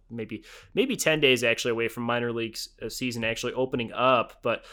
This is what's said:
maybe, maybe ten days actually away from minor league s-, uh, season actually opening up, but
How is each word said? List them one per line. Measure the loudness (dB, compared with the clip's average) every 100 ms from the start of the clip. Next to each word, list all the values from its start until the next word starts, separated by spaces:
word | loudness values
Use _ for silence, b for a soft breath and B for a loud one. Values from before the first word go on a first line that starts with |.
| -14
maybe, | -12 -10 -10 B B B
maybe | 0 0 0
ten | 0 4
days | 6 4
actually | 4 0 0
away | 0 -2
from | -4
minor | -2 -2 -2
league | -4 -6 -8
s-, | -14 -12
uh, | -12
season | -6 -6 -2 -4
actually | -2 -4
opening | -2 -2 -2 -4
up, | 0 4 4 2 -4
but | -4 -4 -6